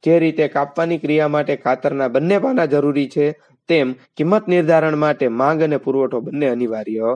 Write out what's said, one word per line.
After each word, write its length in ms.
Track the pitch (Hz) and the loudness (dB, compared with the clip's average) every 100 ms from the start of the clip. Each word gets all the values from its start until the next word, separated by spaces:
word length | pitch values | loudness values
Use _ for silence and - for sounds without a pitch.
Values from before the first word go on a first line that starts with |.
જે 100 | - 170 | 4 4
રીતે 260 | 165 156 151 | 2 0 -2
કાપવાની 500 | 147 143 - 170 170 | -2 -4 -2 -2 -2
ક્રિયા 300 | 143 151 151 | 0 0 2
માટે 260 | 147 143 143 | 0 -2 -4
કાતરના 520 | 135 131 147 139 131 | -2 0 -2 -2 -2
બંને 280 | 120 160 196 | 0 0 0
પાના 280 | 262 254 160 | 0 0 0
જરૂરી 420 | 143 143 143 135 | 0 0 -2 -4
છે, 180 | - 147 156 _ _ _ | 0 -2 -2 _ _ _
તેમ 200 | 165 131 127 _ | 0 0 -4 _
કિંમત 300 | - 156 214 214 | -4 0 0 2
નિર્ધારણ 480 | 180 156 160 156 151 | 0 4 2 2 0
માટે 300 | 151 143 131 | 0 0 -2
માંગ 320 | 113 135 156 | 0 0 0
અને 160 | 156 143 | 0 -2
પુરવઠો 400 | - 135 131 123 | -2 -2 0 -2
બંને 260 | 117 143 143 | -6 -4 -2
અનિવાર્ય 600 | 120 120 110 107 110 113 | -2 -4 -4 -6 -4 -2